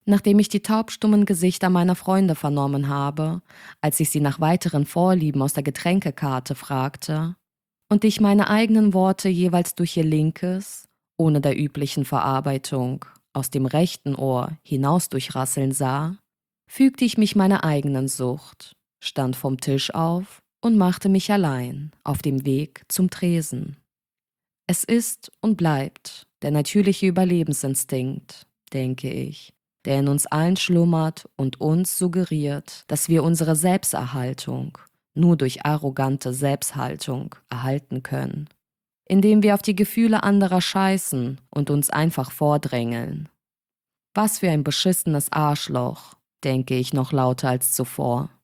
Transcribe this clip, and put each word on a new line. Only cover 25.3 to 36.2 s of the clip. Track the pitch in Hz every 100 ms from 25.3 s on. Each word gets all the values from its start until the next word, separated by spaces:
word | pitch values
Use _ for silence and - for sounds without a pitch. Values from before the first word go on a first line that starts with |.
| -
und | 220 196
bleibt | 165 143 135 - - - - -
der | 147
natürliche | 147 143 208 196 190 190
Überlebensinstinkt, | 180 185 175 156 143 135 135 - 131 127 - - - - _ _
denke | 135 127 131 135
ich, | - 131 151 - _ _ _ -
der | 139
in | 139
uns | 143 -
allen | 151 170 185
schlummert | - 175 170 165 160 - - -
und | 135 -
uns | 151 160 185 -
suggeriert, | 180 175 175 156 147 143 - - -
dass | 151 -
wir | 165
unsere | 151 165 160 156
Selbsterhaltung | 180 190 - - 123 135 127 135 - 127 131 - - _ _ 151
nur | 175 160
durch | 131 - 147
arrogante | 151 147 135 135 135